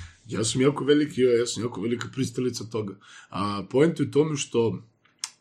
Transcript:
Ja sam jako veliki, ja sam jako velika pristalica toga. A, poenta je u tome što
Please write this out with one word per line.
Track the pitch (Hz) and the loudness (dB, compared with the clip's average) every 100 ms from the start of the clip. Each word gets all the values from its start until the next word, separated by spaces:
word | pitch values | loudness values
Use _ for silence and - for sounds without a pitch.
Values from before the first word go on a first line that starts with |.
| - _ - | -20 _ -8
Ja | - | -4
sam | 110 131 | -2 2
jako | 135 147 | 2 2
veliki, | 139 147 147 - | 4 4 2 2
ja | 127 117 120 | 4 4 2
sam | - | -2
jako | 117 92 | -6 -4
velika | 107 120 117 | -4 -4 -4
pristalica | - 120 - 127 120 | -4 -4 -2 -4 -4
toga. | 107 113 98 95 - - - | -6 -6 -6 -10 -18 -20 -12
A, | - 101 101 95 | -6 -4 -6 -2
poenta | 127 160 160 | 2 2 2
je | 131 | 0
u | |
tome | 139 156 143 | 2 2 0
što | - 117 117 92 - _ _ _ - _ | -2 0 0 -2 -10 _ _ _ -14 _